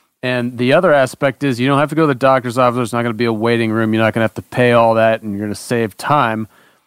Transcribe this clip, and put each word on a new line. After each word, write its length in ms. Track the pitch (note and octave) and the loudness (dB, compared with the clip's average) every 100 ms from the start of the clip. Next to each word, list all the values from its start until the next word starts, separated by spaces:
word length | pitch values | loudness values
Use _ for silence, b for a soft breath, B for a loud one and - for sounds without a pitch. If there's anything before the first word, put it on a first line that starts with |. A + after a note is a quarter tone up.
| b _ | b _
And 360 | B2+ B2+ A#2+ B2 | -6 -4 -4 -2
the 140 | B2 | 2
other 180 | D3+ F#3 | 2 4
aspect 500 | D3 C3 - A2+ - | 2 2 -2 -4 -2
is 140 | C#3 A#2 | -4 -2
you 60 | B2+ | 0
don't 100 | C#3 | 0
have 100 | D3 | 0
to 40 | |
go 80 | D3+ | 0
to 40 | D#3 | 0
the 60 | |
doctor's 440 | B2+ C3+ C3 B2 A#2 | 2 2 2 0 0
office. 180 | B2+ A#2+ | 0 0
There's 160 | A#2 | -2
not 100 | A#2 | -2
gonna 120 | A#2+ | -4
be 100 | A2 | -2
a 80 | A#2 | -2
waiting 380 | A2 A#2 A#2 A2+ | 0 0 0 0
room. 220 | A2 A2 | 0 0
You're 80 | A2 | 2
not 100 | A2 | 2
gonna 100 | A2+ | 2
have 100 | A2 | -2
to 80 | - | -4
pay 300 | - - B2 | -8 0 2
all 220 | A#2+ A2+ | 4 4
that, 280 | A2+ A2+ A2+ | 4 2 0
and 100 | A2 | -4
you're 140 | G2+ G#2 | -6 -6
gonna 80 | |
save 420 | G2+ - A#2+ A2+ - | -8 -6 -4 -4 -6
time. 500 | - D3 A#2+ A2 A2 b b b | -2 0 0 -2 -8 b b b